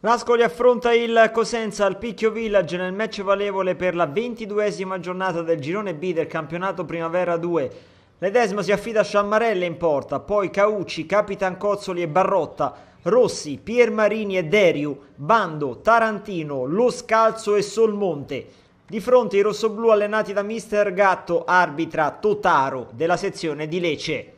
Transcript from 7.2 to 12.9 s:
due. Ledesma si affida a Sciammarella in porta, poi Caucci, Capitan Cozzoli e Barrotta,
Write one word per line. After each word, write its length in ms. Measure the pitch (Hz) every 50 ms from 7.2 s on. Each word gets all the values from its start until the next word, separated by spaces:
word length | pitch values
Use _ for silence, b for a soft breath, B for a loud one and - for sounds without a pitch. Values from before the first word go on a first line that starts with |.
| 180 175 170
due. 320 | 165 165 175 170 160 135 123 B B B B B B B B B
Ledesma 460 | _ 165 190 196 247 240 202 190 208 190
si 80 | 160
affida 300 | 202 196 202 226 220 214
a 20 | 196
Sciammarella 600 | - - 202 202 202 214 214 233 226 214 180 180
in 140 | 175 160
porta, 420 | 135 170 160 151 139 - - 143 135
poi 300 | - - 208 208 196 170
Caucci, 560 | - 196 202 214 214 202 175 - - 170 156
Capitan 500 | 156 190 208 214 196 196 190 196 185 175
Cozzoli 460 | 180 - 208 202 196 - - 185 175
e 60 | 175
Barrotta, 680 | 160 147 180 185 185 196 185 151 135 - - 151 131 B B B B